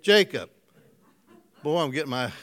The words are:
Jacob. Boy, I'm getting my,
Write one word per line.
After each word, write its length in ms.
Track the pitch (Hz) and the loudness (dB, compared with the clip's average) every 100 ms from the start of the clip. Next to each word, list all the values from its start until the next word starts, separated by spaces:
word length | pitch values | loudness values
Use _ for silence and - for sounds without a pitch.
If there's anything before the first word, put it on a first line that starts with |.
Jacob. 480 | - 208 190 123 87 _ _ _ _ _ _ _ _ - _ _ | 6 4 4 -2 -10 _ _ _ _ _ _ _ _ -20 _ _
Boy, 180 | 147 165 | -4 -2
I'm 100 | 151 | -2
getting 200 | 131 147 | -4 -4
my, 200 | 127 123 - | -4 -4 -8